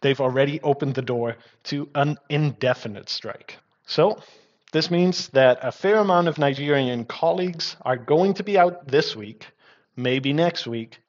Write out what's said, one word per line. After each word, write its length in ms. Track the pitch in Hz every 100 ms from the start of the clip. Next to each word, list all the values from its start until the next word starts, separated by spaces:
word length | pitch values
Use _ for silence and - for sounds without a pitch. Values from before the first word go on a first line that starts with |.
They've 200 | 139 135
already 400 | 127 127 135 151
opened 340 | 151 139 143 135
the 60 |
door 340 | 127 120 120 113 _ _
to 240 | - 143 143
an 220 | 147 143 151 _
indefinite 800 | 147 151 120 131 127 113 101 92
strike. 500 | - 110 98 - - _ _ _
So, 340 | - 175 220 - - _ _ _
this 180 | - 175
means 380 | 175 180 180 -
that 320 | 135 131 123
a 80 | 127
fair 280 | - 190 214
amount 280 | 202 175 170
of 120 | 151
Nigerian 680 | 143 135 143 143 127 120
colleagues 720 | 113 - 165 170 180 170 - -
are 140 | - 127
going 380 | 113 151 190
to 80 | 196
be 160 | 196 196
out 300 | 180 175 143
this 260 | 135 156
week, 320 | 113 104 - - _ _ _ _
maybe 380 | - 127 131 135
next 340 | 143 170 170 -
week 320 | 117 113 -